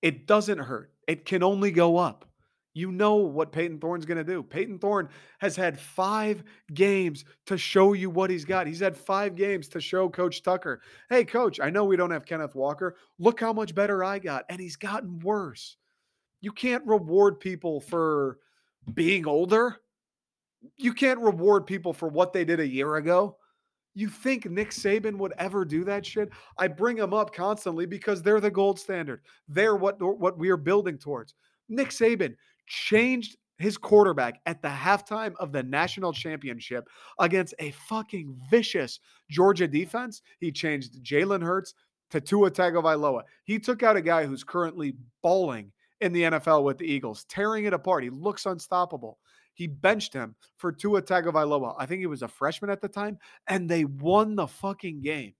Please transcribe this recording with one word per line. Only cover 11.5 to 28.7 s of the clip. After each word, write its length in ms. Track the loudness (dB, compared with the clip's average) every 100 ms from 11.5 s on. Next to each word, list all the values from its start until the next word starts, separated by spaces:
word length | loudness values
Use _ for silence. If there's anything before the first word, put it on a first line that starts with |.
| 0
I 120 | -2
know 140 | 2
we 120 | 2 4
don't 160 | 2
have 120 | -2
Kenneth 300 | -6 -8 -6
Walker. 420 | -4 -4 -2 -6 -8 _ _
Look 220 | 2 2
how 120 | -2
much 220 | -2 -4
better 300 | 0 0 0
I 160 | -2 -4
got." 240 | -4 -8 -8
And 120 | -12
he's 160 | -12 -10
gotten 420 | -8 -8 -8 -8
worse. 600 | -4 -4 -4 -12 -18 -20 _ _ _ _ _ _
You 120 | -14
can't 340 | -6 -2 -2 2
reward 540 | 0 4 6 6 4
people 400 | -6 -6 -4 -6
for 580 | -4 0 0 2 -2 -4 _ _ _ _ -12
being 320 | 0 2 2 2
older. 540 | 0 4 4 2 -2 _ _ _ _ _ _ _ _ -20 _
You 180 | -2
can't 260 | 2 2 4
reward 460 | 2 4 6 4 4
people 260 | -6 -6
for 160 | -6 -4
what 240 | 2 2
they 120 | 2
did 160 | 0 0
a 60 | 0
year 280 | -2 -2
ago. 420 | -2 2 2 2 -4 _ _ _ _ _
You 140 | -8 -8
think 400 | -4 -4 -4 -4
Nick 220 | -6 -6
Saban 460 | -4 0 0 -2 -6
would 180 | -8 -4
ever 260 | -4 -2
do 180 | -2 -2
that 220 | -2 -4 -6
shit? 220 | -6 -6 -8 -20 -2
I 120 | -2
bring 300 | 0 -2 0
him 140 | 0
up 220 | 2 0
constantly 500 | -2 -4 -2 -4 -4
because 380 | -4 -4 -4 -2
they're 180 | 2 4
the 100 | 2
gold 280 | 2 2